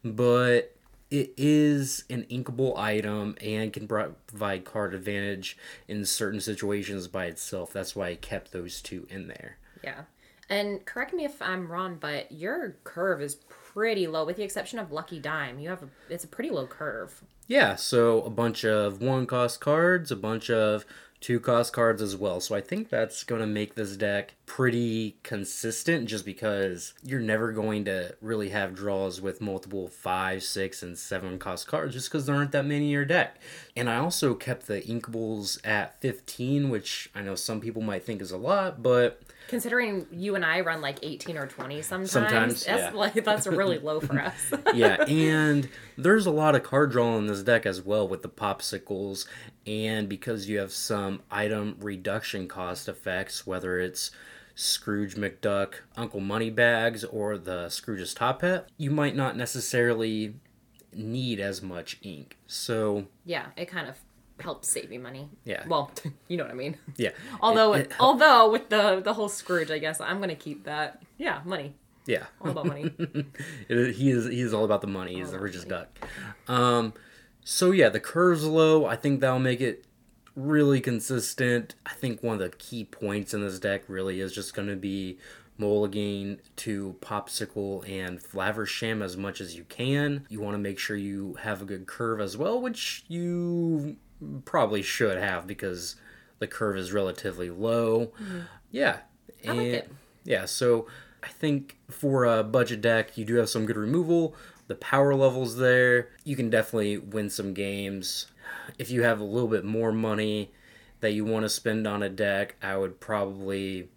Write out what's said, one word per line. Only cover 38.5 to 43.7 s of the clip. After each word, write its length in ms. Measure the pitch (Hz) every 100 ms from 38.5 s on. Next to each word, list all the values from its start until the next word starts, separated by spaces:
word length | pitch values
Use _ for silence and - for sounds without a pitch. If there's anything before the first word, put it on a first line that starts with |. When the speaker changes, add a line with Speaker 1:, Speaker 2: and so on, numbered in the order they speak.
| 196 190 147
Speaker 1:
but 380 | 123 123 120 - - - -
Speaker 2:
Considering 560 | 247 233 247 233 190 151
you 220 | 170 196 196
and 80 |
I 160 | 165 170
run, 200 | 170 160
like, 180 | 143 135
eighteen 340 | 151 143 - 160
or 100 | 139
twenty 340 | - 131 147
sometimes, 280 | 156 185 190
Speaker 1:
Sometimes, 520 | 131 214 156 113 117
Speaker 2:
that's, 300 | - 214 87
Speaker 1:
yeah. 40 | -
Speaker 2:
like, 160 | 208 220
that's 220 | 220 208 190
really 300 | 170 196